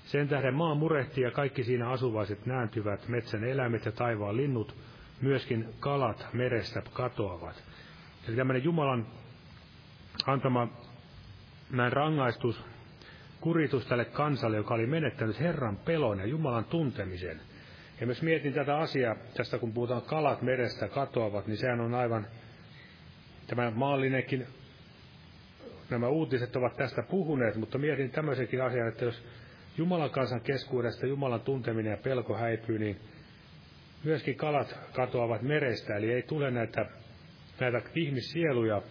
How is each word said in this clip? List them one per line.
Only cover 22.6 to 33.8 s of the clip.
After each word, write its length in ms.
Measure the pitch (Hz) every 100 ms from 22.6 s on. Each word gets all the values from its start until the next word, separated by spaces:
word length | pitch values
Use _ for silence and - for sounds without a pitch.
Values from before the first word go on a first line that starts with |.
| - - - - - - - - -
tämä 240 | 117 120
maallinenkin, 760 | 110 139 143 135 131 123 131 120 - - - - - - - - - - - - - -
nämä 180 | 120 120
uutiset 480 | 151 156 123 120 135
ovat 220 | 123 -
tästä 260 | 131 -
puhuneet, 520 | 117 185 160 147 117 104
mutta 220 | 110 131
mietin 320 | 147 135 135
tämmöisenkin 520 | 127 156 127 120 127
asian, 260 | 127 123 113
että 180 | 110 123
jos 200 | 113 - - - - - -
Jumalan 320 | 165 180 143
kansan 320 | 139 127 123
keskuudesta 640 | 117 135 - 127 117 117 123
Jumalan 360 | 139 139 117
tunteminen 500 | 120 135 117 113 110
ja 60 | 101
pelko 400 | - 131 117 107
häipyy, 420 | 117 113 - 110
niin 200 | 107 95 - - - - - - - -